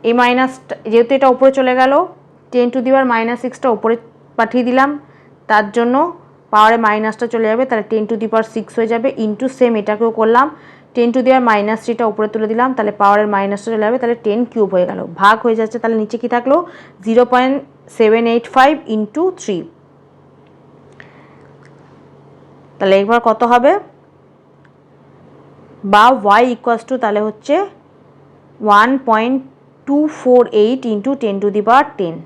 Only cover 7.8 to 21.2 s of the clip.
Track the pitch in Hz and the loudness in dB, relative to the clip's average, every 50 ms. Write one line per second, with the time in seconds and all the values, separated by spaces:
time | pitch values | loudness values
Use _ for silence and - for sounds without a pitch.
7.8 | 208 214 226 208 214 208 226 208 226 214 226 220 220 220 - 226 208 - - 233 | -4 -4 -4 -4 -4 -4 -4 -6 -4 -2 -2 -2 -2 -2 -8 -10 -10 -6 -4 -4
8.8 | 226 214 233 233 226 269 - - 220 214 208 202 262 262 262 - 254 240 233 214 | -2 -2 -2 -2 -2 -4 -4 -2 -4 -6 -4 -4 -6 -6 -2 0 0 0 0 -2
9.8 | 202 214 214 208 233 233 220 220 220 220 233 247 277 311 302 - - - - _ | -2 -4 -4 -2 -2 -4 -2 0 0 2 4 2 2 0 -4 -14 -20 -20 -20 _
10.8 | _ _ _ 247 233 240 233 262 240 262 262 262 247 233 214 208 202 208 220 220 | _ _ _ -2 -2 0 0 0 2 2 2 2 4 2 2 2 0 -2 -4 -6
11.8 | - - 233 233 240 220 208 214 214 214 214 220 220 214 220 226 247 262 262 262 | -4 -8 -4 -2 -2 -4 -2 -4 -6 -4 -4 -6 -4 -4 -2 -2 -2 -2 -2 -4
12.8 | 214 208 208 - 208 202 202 208 214 208 208 196 196 196 202 196 - 226 226 214 | -4 -6 -2 0 2 4 4 2 2 0 -2 -2 -2 -4 -6 -6 -6 -6 -4 -2
13.8 | 214 214 240 262 240 233 240 233 - 220 202 233 247 226 - 226 208 185 190 180 | -2 -2 -2 -2 -2 -4 -4 -4 -4 -4 -2 -2 -4 -4 -2 -2 -2 0 0 0
14.8 | 180 175 196 185 - 180 170 - 196 202 226 220 - 240 220 220 220 220 - 233 | 0 -2 -4 -8 -10 -12 -4 2 2 2 2 2 0 -2 -2 -2 -2 -4 -6 -6
15.8 | 226 226 226 220 214 214 - 226 247 240 247 240 233 262 277 339 339 - - - | -4 -2 -2 -2 -4 -4 -8 -8 -6 -4 -4 -4 0 0 0 0 -2 -6 -16 -20
16.8 | - - _ _ - 214 226 247 247 240 254 247 254 262 277 285 277 - _ _ | -20 -20 _ _ -6 0 2 2 2 4 2 0 2 0 -2 -4 -6 -12 _ _
17.8 | _ - - - 226 214 220 233 233 233 233 233 233 - - 262 262 277 311 - | _ -20 -2 0 2 2 2 2 2 0 0 -2 -2 0 2 4 4 4 2 0
18.8 | - - 214 214 214 208 - 302 339 381 370 - - - 196 170 165 - _ _ | -6 -6 -4 -4 -4 -6 -4 -2 -2 -2 -4 -6 -8 -6 -6 -6 -8 -12 _ _
19.8 | _ _ _ _ _ _ _ _ _ _ _ _ _ _ _ _ _ _ - - | _ _ _ _ _ _ _ _ _ _ _ _ _ _ _ _ _ _ -20 -20
20.8 | _ - - - - - _ - | _ -20 -20 -20 -20 -20 _ -20